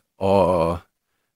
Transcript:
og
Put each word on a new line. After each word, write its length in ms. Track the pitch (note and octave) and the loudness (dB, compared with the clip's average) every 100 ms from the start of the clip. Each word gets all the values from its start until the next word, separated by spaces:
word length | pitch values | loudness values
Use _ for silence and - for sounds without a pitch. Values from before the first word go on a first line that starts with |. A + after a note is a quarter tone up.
| _ _ | _ _
og 580 | G2 G2 F2 F2+ E2 F2 - _ _ _ _ | 0 2 2 0 -2 -4 -12 _ _ _ _